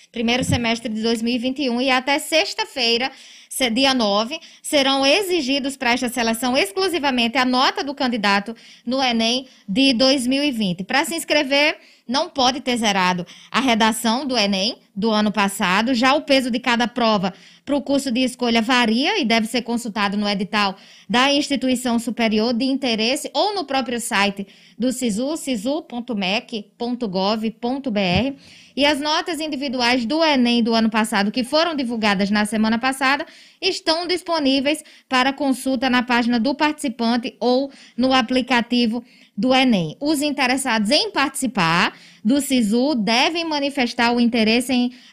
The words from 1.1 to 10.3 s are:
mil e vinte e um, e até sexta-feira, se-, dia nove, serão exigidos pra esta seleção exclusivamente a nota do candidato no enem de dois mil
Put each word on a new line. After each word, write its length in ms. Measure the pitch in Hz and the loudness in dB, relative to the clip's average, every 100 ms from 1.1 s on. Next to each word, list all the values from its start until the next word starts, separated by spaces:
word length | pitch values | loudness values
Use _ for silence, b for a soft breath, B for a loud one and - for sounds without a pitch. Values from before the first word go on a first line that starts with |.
| 233 | -2
mil 140 | 233 247 | -2 -2
e 20 | |
vinte 240 | 247 262 | -4 -2
e 80 | 269 | -2
um, 120 | 233 | 0
e 80 | 269 | 0
até 300 | 254 262 285 | 0 0 -2
sexta-feira, 920 | - 320 403 - - 277 233 233 262 B B B B | 0 0 0 -4 -8 -4 -2 0 -4 B B B B
se-, 200 | - 254 | -4 -2
dia 240 | 226 269 | 2 2
nove, 460 | 262 214 202 233 320 B B | 2 2 0 -2 -8 B B
serão 440 | - 302 269 277 269 | -2 2 2 2 4
exigidos 680 | 339 392 359 254 277 269 269 | 2 2 -2 0 -2 -4 -4
pra 160 | 247 | -2
esta 160 | 247 247 | 0 -2
seleção 480 | 247 226 226 254 262 | -2 -2 -2 0 0
exclusivamente 840 | 392 381 381 320 277 247 233 262 | 0 -2 -2 0 0 0 0 0
a 60 | |
nota 400 | 254 254 294 403 | 2 2 2 0
do 100 | 285 | -6
candidato 600 | 277 262 233 202 202 202 226 B B - | -4 -2 0 2 0 -2 -12 B B -4
no 180 | 262 | -2
enem 420 | 254 233 226 254 262 b - | 0 0 0 -2 -6 b -4
de 260 | 196 269 | 2 2
dois 320 | 233 262 277 | 4 4 4
mil 160 | 247 | 0